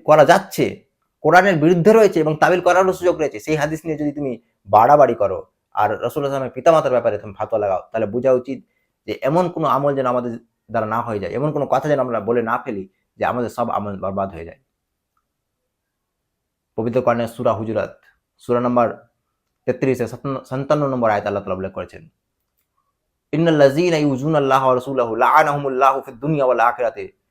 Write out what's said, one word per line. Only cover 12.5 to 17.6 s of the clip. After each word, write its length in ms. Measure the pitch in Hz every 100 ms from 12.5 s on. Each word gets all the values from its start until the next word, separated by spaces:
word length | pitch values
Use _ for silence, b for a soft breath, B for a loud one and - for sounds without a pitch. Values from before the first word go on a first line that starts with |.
| 123
ফেলি 320 | - 101 95 _ _ -
যে 80 | 95
আমাদের 240 | 120 113
সব 200 | - 120
আমল 300 | 101 104 98
বরবাদ 340 | 92 98 95
হয়ে 120 | 82 82
যায়। 140 | - _ _ _ _ _ _ _ _ _ _ _ _ _ _ _ _ _ _ _ _ _ -
পবিত্র 260 | 113 123
কোরআনের 260 | 123 117 117
সূরা 260 | - 120
হুজুরাত, 460 | 107